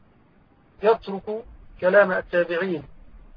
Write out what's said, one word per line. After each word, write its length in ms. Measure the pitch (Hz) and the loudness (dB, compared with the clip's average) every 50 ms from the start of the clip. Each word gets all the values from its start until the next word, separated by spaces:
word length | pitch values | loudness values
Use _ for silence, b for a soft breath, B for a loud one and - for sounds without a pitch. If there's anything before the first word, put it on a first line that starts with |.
| _ _ _ _ _ _ _ _ _ _ _ _ _ _ _ - - | _ _ _ _ _ _ _ _ _ _ _ _ _ _ _ -2 2
يترك 600 | 214 226 - - 202 196 - - 214 214 220 233 - - - - - - - | 2 2 2 -2 -10 -12 -10 -10 -10 -10 -10 -10 -14 -20 -20 -20 -20 -14 -2
كلام 300 | 180 180 190 208 202 185 | 0 4 4 4 4 4
التابعين 720 | 185 190 - - - 175 175 165 175 165 185 196 175 143 131 - - - - - - - - - - | 0 -4 -6 -2 -2 0 0 0 -2 -4 -4 -4 -4 -6 -8 -12 -20 -20 -20 -20 -20 -20 -20 -20 -20